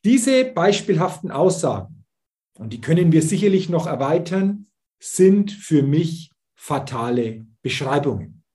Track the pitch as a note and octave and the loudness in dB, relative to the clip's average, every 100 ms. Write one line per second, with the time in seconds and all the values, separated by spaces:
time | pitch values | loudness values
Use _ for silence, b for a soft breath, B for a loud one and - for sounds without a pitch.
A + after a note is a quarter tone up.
0 | G3+ B3+ C4+ C4 B3+ - F#3 G3+ - E3 | 4 2 4 2 0 0 0 0 0 0
1 | F3 - D3+ C3+ F#3 F3+ C#3+ G#2 F#2+ - | 0 -4 -8 0 0 2 -4 -4 -10 -20
2 | _ _ _ _ _ _ A2+ A2+ - E3 | _ _ _ _ _ _ -14 -10 0 2
3 | E3+ D#3 D#3 F#3+ G3+ F#3+ - E3+ D3 B2+ | 4 4 2 0 2 2 0 -4 -4 -4
4 | C3+ E3+ E3+ F#3+ G3 G3+ - _ _ _ | 0 -2 -2 -2 -2 -4 -12 _ _ _
5 | - - F#3+ G3+ G3+ - - D#3 C3+ D3+ | -12 4 6 6 0 -6 0 2 2 2
6 | E3 - - _ _ _ - C#3 - A#2+ | 0 -6 -14 _ _ _ -8 -8 -6 -8
7 | A#2+ B2 A2+ A2 - _ B2+ - C3 C#3+ | -2 -2 -2 -8 -18 _ -8 -6 -2 -2
8 | C#3 G2+ - - _ | -2 -6 -10 -18 _